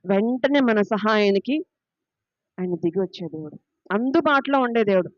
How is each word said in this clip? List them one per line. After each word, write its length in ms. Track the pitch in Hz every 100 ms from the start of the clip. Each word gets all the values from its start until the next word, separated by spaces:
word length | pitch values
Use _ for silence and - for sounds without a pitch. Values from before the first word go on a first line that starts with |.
| 180
వెంటనే 540 | 196 226 254 277 285
మన 220 | 247 214
సహాయానికి 800 | 202 214 214 214 202 196 - 302 - _ _ _ _ _ _ _ _ -
ఆయన 160 | 180 170
దిగి 240 | 170 170
వచ్చే 280 | 185 - 165
దేవుడు, 320 | 156 151 - _ _ _
అందుబాటులో 680 | 196 254 320 302 277 277 277
ఉండే 240 | 247 233
దేవుడు. 260 | 202 190 180